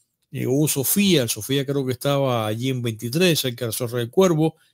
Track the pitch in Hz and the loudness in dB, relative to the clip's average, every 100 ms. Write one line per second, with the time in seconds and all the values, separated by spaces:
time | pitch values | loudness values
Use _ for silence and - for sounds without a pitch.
0 | _ _ _ 131 123 139 151 139 127 202 | _ _ _ -6 0 2 2 0 0 2
1 | 202 156 117 110 104 139 135 139 127 120 | 4 4 2 -2 -2 -2 -2 -2 -2 -2
2 | 143 139 135 120 107 110 131 127 120 107 | 0 0 2 0 -2 -2 -2 -2 -4 -4
3 | 117 151 185 151 127 120 117 - 120 120 | -4 0 2 2 -2 -4 -6 -4 -4 -4
4 | 120 - 190 151 160 - _ | -2 2 4 4 0 -2 _